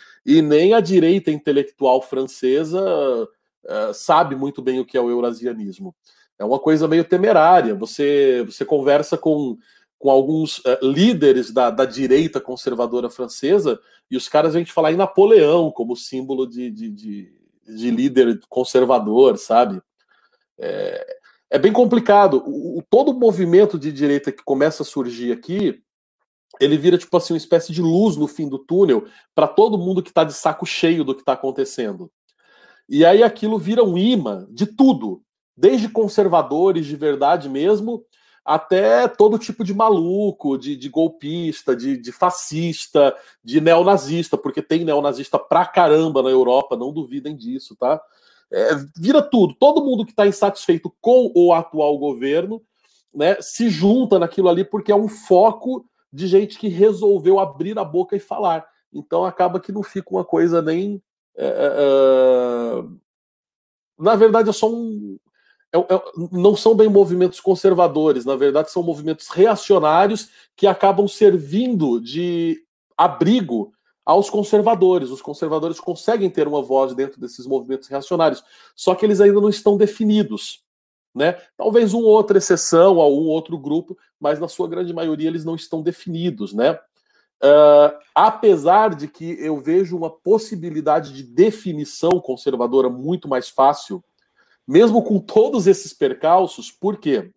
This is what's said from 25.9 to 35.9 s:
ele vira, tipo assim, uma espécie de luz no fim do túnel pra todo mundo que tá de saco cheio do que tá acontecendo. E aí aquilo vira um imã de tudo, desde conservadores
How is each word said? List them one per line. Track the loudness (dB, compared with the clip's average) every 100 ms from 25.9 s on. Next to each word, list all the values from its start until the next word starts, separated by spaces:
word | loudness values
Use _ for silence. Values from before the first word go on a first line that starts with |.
| _ _ _ _ _ _ -2
ele | 0 2
vira, | 2 2
tipo | 2 -2
assim, | -2
uma | -6
espécie | 0 0 0
de | -4
luz | 0 2 2 0
no | -4
fim | -6 -10
do | -10
túnel | -4 2 2 2 -2 _ _
pra | -2 0
todo | 2 2 0
mundo | -4 -4
que | -2
tá | -2
de | -2
saco | -2 -4 -4 -8
cheio | -2 0 0
do | -2 -6
que |
tá | -4
acontecendo. | -4 -4 -6 -6 -6 -8 -10 -16 _ _ _ _ _ _ _ -4
E | 4 6
aí | 8
aquilo | 4 2 -4 -4
vira | -2 0 2
um | 2
imã | 0 0 -2 -8 -10
de | -8 -4
tudo, | 2 2 2 -4 -12 _ _ _ _
desde | 2 2
conservadores | -2